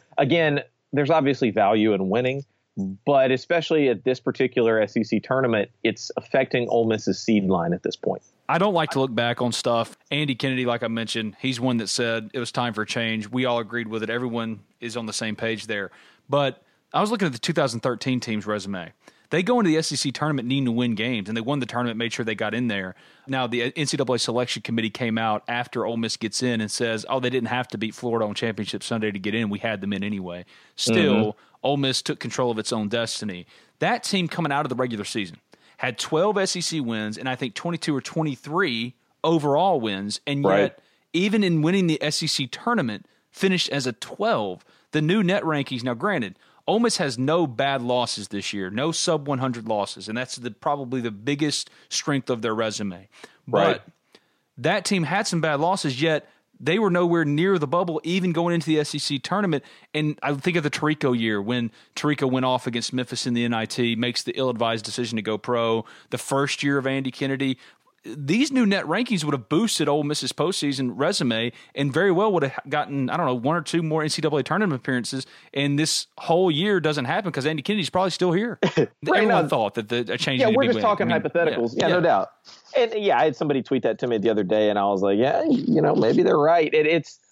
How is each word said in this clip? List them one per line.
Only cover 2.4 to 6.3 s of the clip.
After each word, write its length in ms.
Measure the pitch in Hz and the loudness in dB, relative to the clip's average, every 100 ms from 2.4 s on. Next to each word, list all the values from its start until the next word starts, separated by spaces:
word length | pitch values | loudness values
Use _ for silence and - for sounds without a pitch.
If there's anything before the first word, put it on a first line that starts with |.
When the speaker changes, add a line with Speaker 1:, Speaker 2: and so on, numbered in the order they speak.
| 139 _ _ - 98 98 - | -8 _ _ -8 -8 -4 2
Speaker 1:
but 260 | 143 131 | 4 4
especially 560 | 127 - 170 - 160 139 | 2 0 0 2 2 4
at 160 | 107 | 2
this 160 | 131 127 | 0 0
particular 580 | 147 - 127 - 113 110 | -2 0 0 2 4 4
S 160 | 104 117 | 2 0
E 80 | 107 | 0
C 160 | 110 | 0
tournament, 500 | - 131 127 110 98 _ 113 | 0 2 2 2 0 _ -4
it's 260 | - - - | -2 -6 -10
affecting 500 | - | -2